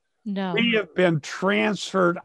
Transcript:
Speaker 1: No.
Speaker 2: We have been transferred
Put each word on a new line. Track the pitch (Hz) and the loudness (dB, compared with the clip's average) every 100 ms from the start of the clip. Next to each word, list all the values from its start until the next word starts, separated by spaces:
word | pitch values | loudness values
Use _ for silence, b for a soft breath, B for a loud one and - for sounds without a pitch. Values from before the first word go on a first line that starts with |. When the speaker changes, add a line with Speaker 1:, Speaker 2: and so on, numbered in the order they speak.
| _ _ | _ _
Speaker 1:
No. | 214 196 190 | -8 -4 -2
Speaker 2:
We | 180 233 | 0 2
have | 220 196 | 0 -2
been | - 180 160 | 2 2 2
transferred | - - 185 208 214 190 - 190 175 175 | -4 -4 0 2 0 -2 -4 0 0 0